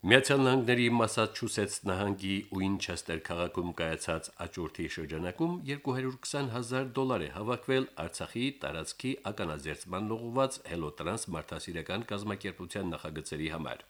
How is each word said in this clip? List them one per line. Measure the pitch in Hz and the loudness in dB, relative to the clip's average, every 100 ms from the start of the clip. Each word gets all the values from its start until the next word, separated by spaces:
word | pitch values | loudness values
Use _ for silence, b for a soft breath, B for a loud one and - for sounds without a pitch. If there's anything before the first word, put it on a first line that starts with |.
Միացյալ | - 127 135 139 | 10 8 10 6
Նահանգների | 131 131 117 123 120 | 8 6 6 6 6
Մասաչուսեթս | 120 110 - 107 - 113 - 101 - | 6 4 4 2 0 -2 0 -2 0
նահանգի | 98 92 101 98 98 98 101 | 0 2 2 0 0 -2 -2
Ուինչեսթեր | 95 95 98 - 85 - 82 | 0 2 2 -2 -4 -4 -6
քաղաքում | - 85 87 92 87 | -4 -2 0 -2 -4
կայացած | 82 82 80 - 80 - - | -2 -2 -2 -2 -2 -4 -10
աճուրդի | 85 - 82 - 82 | -8 -6 -6 -6 -6
շրջանակում | - 78 78 90 - 165 180 | -6 -6 -4 -4 -2 -2 -2
երկու | 143 143 143 | -6 -4 -2
հարյուր | 127 131 131 | -2 -2 -6
քսան | - 147 135 | -6 -2 -2
հազար | 117 113 131 135 | -2 -2 -2 0
դոլար | 127 131 113 | 0 2 2
է | 76 | -2
հավաքվել | 76 95 120 - 131 131 - | -4 -2 -2 2 2 2 -4
Արցախի | 85 - 80 117 131 | -6 -4 -6 -2 -2
տարածքի | 135 69 78 78 - 131 139 | -2 -6 -4 -6 -4 -4 -2
ականաձերծման | 95 104 87 76 73 73 87 92 107 | -4 -2 -2 -2 -4 -6 -4 -4 -2
ուղղված | 113 117 123 135 - | -4 -2 2 2 0
Հելոտրանս | - 85 76 - 78 113 - | -6 -4 -4 -4 -4 -4 -4
մարդասիրական | 80 - 82 - 82 78 98 117 | -6 -6 -8 -6 -8 -4 -4 -4
կազմակերպության | 101 104 98 98 - 90 104 92 | -4 -4 -4 -6 -8 -8 -4 -4
նախագծերի | 78 82 78 - 76 78 | -4 -6 -8 -6 -4 -4
համար։ | 80 71 - | -4 -6 -8